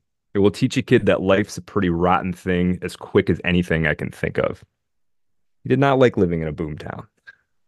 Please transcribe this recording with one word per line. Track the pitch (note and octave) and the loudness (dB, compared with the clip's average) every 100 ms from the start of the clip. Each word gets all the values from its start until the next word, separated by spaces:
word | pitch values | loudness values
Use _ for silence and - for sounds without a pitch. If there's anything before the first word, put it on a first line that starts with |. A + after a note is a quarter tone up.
| _ _ _ | _ _ _
It | G#2 | 0
will | G2+ | 0
teach | G2+ C3 - | 2 -2 -2
a | |
kid | A#2+ B2 G2+ | 2 2 4
that | F#2+ | 0
life's | F#2 F#2+ G#2 - | 2 2 0 -8
a | |
pretty | - - F#2 | -8 -4 -2
rotten | E2+ F2+ F2+ F#2 | 0 2 2 0
thing | F2 F#2+ F2+ F2+ F2+ | -8 -2 0 0 -2
as | F2+ - | -6 -12
quick | - G#2 F#2+ | 0 0 2
as | E2+ | 0
anything | - F2 F2 D#2+ D#2+ | 0 0 2 0 0
I | |
can | D2+ - | -2 -6
think | - - - | -6 -6 -2
of." | - - - _ _ _ _ _ _ _ _ _ | -4 -4 -16 _ _ _ _ _ _ _ _ _
He | - | -4
did | C3 | 0
not | C#3 C3+ | 2 4
like | B2+ A2+ | 4 4
living | F2+ E2+ | 0 0
in | D#2+ | -4
a | |
boom | D2+ D#2+ D2+ | -6 -8 -8
town. | - - - _ - - _ _ | -12 -14 -16 _ -20 -20 _ _